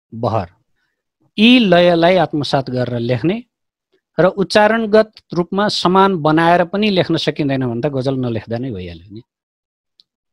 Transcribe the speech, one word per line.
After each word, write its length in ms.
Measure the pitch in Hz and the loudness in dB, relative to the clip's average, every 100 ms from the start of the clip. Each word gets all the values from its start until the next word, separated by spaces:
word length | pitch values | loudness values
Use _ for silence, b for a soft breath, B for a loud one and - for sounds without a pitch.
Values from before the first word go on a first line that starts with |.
| _ | _
बहर, 320 | 113 117 110 92 _ _ _ _ _ _ _ _ - | -8 -4 -4 -6 _ _ _ _ _ _ _ _ 2
यी 200 | 226 254 | 4 4
लयलाई 580 | 202 175 175 170 170 185 | 4 4 4 4 2 2
आत्मसात 540 | 151 151 135 139 135 | 0 -2 -2 -2 -2
गरेर 280 | 127 120 120 | -4 -4 -4
लेख्ने 460 | 117 123 165 226 - _ _ _ _ _ _ - | -4 -2 -2 -4 -10 _ _ _ _ _ _ 0
र 60 | 185 | 0
उच्चारणगत 880 | 196 185 214 208 226 220 214 214 _ _ | 0 0 2 4 2 2 2 2 _ _
रूपमा 340 | 165 175 190 208 | -6 -4 -2 -2
समान 480 | - 185 190 196 180 | -2 2 4 2 2
बनाएर 480 | 151 156 165 175 | 0 2 2 2
पनि 260 | 175 196 214 | 0 -2 -2
लेख्न 260 | 185 147 160 | 0 0 -2
सकिँदैन 500 | - 147 143 135 127 | -4 -4 -4 -4 -4
भने 140 | 117 | -4
त 60 | 147 | -4
गजल 280 | 135 131 | -4 -4
नलेख्दा 440 | 131 123 113 - 117 | -4 -4 -6 -8 -8
नै 120 | 131 | -8
भइहाल्यो 440 | 95 90 85 98 | -10 -12 -16 -18
नि। 80 | 107 - _ _ _ _ _ _ _ _ _ _ | -20 -20 _ _ _ _ _ _ _ _ _ _